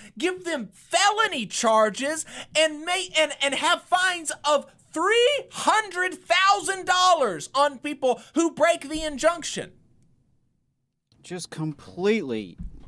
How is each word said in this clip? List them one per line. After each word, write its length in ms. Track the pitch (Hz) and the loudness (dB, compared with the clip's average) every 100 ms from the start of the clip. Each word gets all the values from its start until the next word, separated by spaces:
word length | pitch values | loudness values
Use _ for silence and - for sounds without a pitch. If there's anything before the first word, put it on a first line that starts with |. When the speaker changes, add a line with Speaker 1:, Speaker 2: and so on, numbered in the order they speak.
| 208 - | -16 -6
Speaker 1:
give 280 | 330 370 | -4 -4
them 240 | 349 302 202 | -6 -6 -8
felony 720 | - - 339 403 415 440 311 - | -16 -4 2 2 2 0 -2 -6
charges, 800 | - 226 220 214 202 269 311 - - - 302 | -2 2 4 2 0 -4 -4 -8 -14 -4 0
and 280 | 311 302 | 0 -2
may-, 260 | 330 370 359 311 | -4 -4 -2 0
and, 140 | 302 277 | 0 0
and 120 | 277 | -4
have 280 | 269 311 339 | 0 0 0
fines 480 | - 359 370 349 311 294 | 0 0 0 -2 -6 -4
of 220 | 294 294 - _ _ | 0 0 0 _ _
three 520 | 311 359 466 480 571 - | -2 2 4 4 2 -4
hundred 600 | - - 415 415 359 370 | -4 2 2 0 -2 -4
thousand 720 | 359 - 349 381 403 370 381 359 | -4 -2 2 4 2 0 -4 0
dollars 600 | 359 370 339 240 160 - | 2 4 4 2 -2 -2
on 240 | 269 285 262 | 2 2 0
people 420 | 294 285 262 233 - | -8 -2 0 0 -2
who 180 | - 330 | 0 0
break 360 | - 320 339 277 | 2 2 2 -4
the 140 | 311 | -6
injunction. 720 | 311 269 311 339 - - 123 - _ _ _ _ _ _ _ _ _ _ _ _ _ _ | -6 0 0 0 -4 -10 -12 -16 _ _ _ _ _ _ _ _ _ _ _ _ _ _
Speaker 2:
Just 280 | - 180 - | -14 -12 -12
completely 1080 | - 156 147 - 95 196 220 139 110 95 - - - | -8 -8 -8 -14 -4 0 0 -2 -6 -8 -14 -16 -16